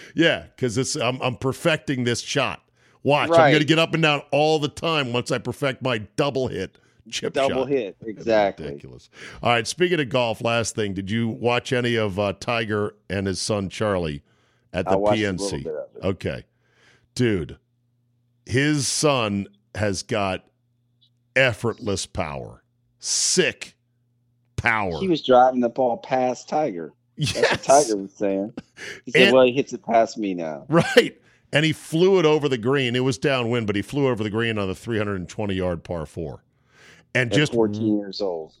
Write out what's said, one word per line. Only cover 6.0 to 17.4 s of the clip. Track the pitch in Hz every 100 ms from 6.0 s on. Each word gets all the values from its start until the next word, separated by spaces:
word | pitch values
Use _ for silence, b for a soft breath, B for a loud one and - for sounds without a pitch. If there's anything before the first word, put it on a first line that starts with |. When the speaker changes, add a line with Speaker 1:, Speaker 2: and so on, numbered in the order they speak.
| 107
Speaker 1:
double | - 143 135 123
hit | 101 95 _ _ _ 113
chip | - -
Speaker 2:
Double | 143 135 131
Speaker 1:
shot. | 127
Speaker 2:
hit, | 139 101 -
Speaker 1:
It's | 113
Speaker 2:
exactly. | 98 107 110 98 - 76
Speaker 1:
ridiculous. | 71 64 64 _ B B B
All | 113
right, | 120 113
speaking | - 180 170
of | 131
golf, | 127 120 107
last | 120 117 110 -
thing, | 104
did | 95 95
you | 113 117
watch | 113 117 120 -
any | 123 120 113
of, | 107 95
uh, | 104 90
Tiger | - 117 113 107 104 - -
and | 98 98
his | 90
son | - 104 95
Charlie | - 107 95 82 73 _ _ _ _ _
at | 87 92
Speaker 2:
I |
Speaker 1:
the | 98
Speaker 2:
watched | 104
a | 107
Speaker 1:
P | 104
N | 90
C? |
Speaker 2:
little | 98 78
bit | 80
of | 76 64 -
it. | 92
Speaker 1:
Okay. | 95 90 64 - _ _ _ _ _ _ -
Dude, | 123 98